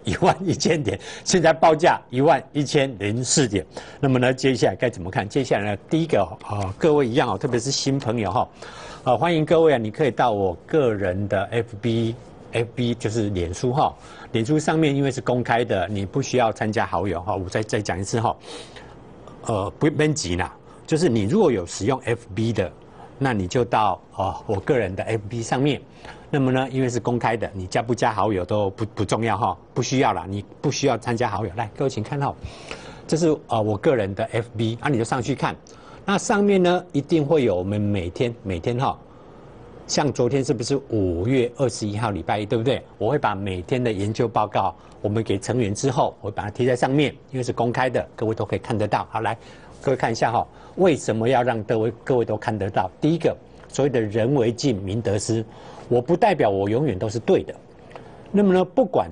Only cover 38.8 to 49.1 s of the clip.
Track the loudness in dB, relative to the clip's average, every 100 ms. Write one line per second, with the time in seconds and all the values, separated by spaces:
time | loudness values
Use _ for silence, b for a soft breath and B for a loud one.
38.8 | -2 -4 -10 -20 -20 -20 -20 -20 -20 -18
39.8 | -4 0 0 0 0 2 0 -2 -2 -2
40.8 | -2 0 0 0 0 2 0 0 -2 -2
41.8 | -6 -2 -2 -2 -2 -4 0 0 0 -2
42.8 | -4 -4 -2 0 0 -2 -4 -6 -4 -2
43.8 | 0 -2 -2 -2 0 0 0 0 -2 B
44.8 | B -8 -2 -2 0 -2 -2 0 0 0
45.8 | -2 0 0 -2 -8 -8 -6 -2 0 2
46.8 | 2 2 0 -2 -10 -6 -4 -2 0 0
47.8 | 0 0 -4 -4 -4 -2 -2 -4 -2 -2
48.8 | 0 -2 -2